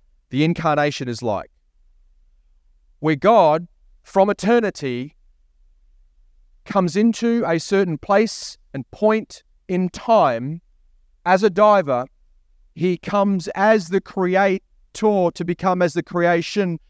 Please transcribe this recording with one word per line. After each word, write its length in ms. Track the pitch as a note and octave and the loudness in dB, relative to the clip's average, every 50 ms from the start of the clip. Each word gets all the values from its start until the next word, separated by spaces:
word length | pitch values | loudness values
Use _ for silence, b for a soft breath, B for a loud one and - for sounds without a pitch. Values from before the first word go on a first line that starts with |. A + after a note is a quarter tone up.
| _ _ _ _ _ _ | _ _ _ _ _ _
the 140 | B2+ C3 D3+ | -2 0 0
incarnation 640 | D#3+ E3+ - D#3+ D#3+ D3 D3+ D3 D3 C#3 - C#3 B2 | 0 0 0 0 0 0 2 0 -2 -2 -6 -8 -8
is 160 | A#2+ A2+ B2 | -8 -6 -4
like, 260 | A2+ G2+ F#2 - - _ _ _ _ _ _ _ _ _ _ _ _ _ _ _ _ _ _ _ _ _ _ _ _ _ _ _ _ _ _ | -4 -4 -4 -6 -10 _ _ _ _ _ _ _ _ _ _ _ _ _ _ _ _ _ _ _ _ _ _ _ _ _ _ _ _ _ _
where 160 | D3 D#3 D#3+ | -2 -2 -2
God, 520 | B2+ - G3 A#3 A3 F3 D#3 D3+ E3 F3 - _ _ _ _ _ _ _ | 2 2 4 6 6 6 4 4 2 -2 -8 _ _ _ _ _ _ _
from 260 | - - G3 F#3+ G3+ | -4 0 2 2 2
eternity, 840 | G3+ - - G#3 A#3+ A#3+ A3 G3 - - - C3+ B2 A#2+ B2+ D3+ - _ _ _ _ _ _ _ _ _ _ _ _ _ _ _ _ _ _ _ _ _ _ _ _ _ _ _ _ _ _ | 0 -2 0 0 2 2 0 -2 -6 -6 -8 -6 -6 -6 -8 -10 -14 _ _ _ _ _ _ _ _ _ _ _ _ _ _ _ _ _ _ _ _ _ _ _ _ _ _ _ _ _ _
comes 320 | - - G3+ F#3 F3 D3+ | -4 -2 0 0 0 0
into 480 | G3 G#3+ A#3 A3 - A#3 A#3 A#3 A#3 G3+ D#3+ | 2 2 2 0 0 -2 -2 0 0 0 0
a 120 | E3 E3 | -2 -2
certain 380 | - - G3+ G3 G3 F3+ D#3+ C#3 | -2 -2 0 0 0 0 -4 -8
place 640 | - - G3+ G3+ A3+ A3 - - - - - - _ _ | -2 0 2 2 2 2 -2 -10 -14 -16 -16 -20 _ _
and 180 | - C#3 B2+ - | -14 -14 -14 -14
point 500 | - - G#3 G#3+ A3 A3 G3+ - - - _ _ _ _ _ - | -8 -2 0 0 0 0 -2 -8 -16 -20 _ _ _ _ _ -6
in 220 | F#3 F3+ F#3 F3+ | -4 -2 -2 -4
time 720 | - - - - A3+ G#3+ E3+ C#3 A#2+ A#2 B2 C#3 D#3+ E3+ - _ _ _ _ _ _ _ _ _ _ _ _ | -6 -8 -2 2 4 4 4 4 2 -2 -6 -8 -10 -12 -14 _ _ _ _ _ _ _ _ _ _ _ _
as 160 | F3 F#3 F#3+ | 2 2 4
a 80 | G#3 G#3+ | 4 2
diver. 560 | E3+ F#3+ G#3+ G#3+ G#3 G3 E3+ C#3+ C3 A#2+ B2+ C#3 _ _ _ _ _ _ _ _ _ _ _ _ _ | 2 4 4 4 4 4 2 0 -2 -4 -4 -8 _ _ _ _ _ _ _ _ _ _ _ _ _
He 220 | - D#3 F#3 F3+ - | -4 -4 -2 -2 -4
comes 500 | - - F#3+ G3+ G3 G#3 G3 F#3+ D#3 - - | -6 -4 -2 0 0 0 0 -2 -4 -8 -4
as 320 | - G3 G#3+ A3 A3 F3 D#3+ | 0 2 2 2 2 0 -2
the 120 | F3+ F#3+ | -4 -4
creator 640 | - - - G3 F#3 F3+ F#3 F#3 G3+ G3 F#3+ G3 - _ _ _ _ _ _ | -4 -4 -6 -4 -2 0 0 2 2 0 0 -2 -6 _ _ _ _ _ _
to 500 | - A3 G#3+ G#3 G3 F3+ E3+ - - F3+ | -2 0 0 2 2 0 0 -2 -4 -6
become 380 | F3 F3 - - F#3+ F#3 F3+ | -6 -6 -4 -2 -2 0 0
as 120 | F3+ E3+ - | 0 -2 -2
the 100 | F3 D3 | -4 -8
creation, 760 | - - F3 F3 E3+ F3 E3+ E3 - - G#3 G3 F3+ E3+ D#3+ - _ | -6 -4 0 0 2 2 0 -2 -4 -4 -4 -2 -2 -4 -8 -10 _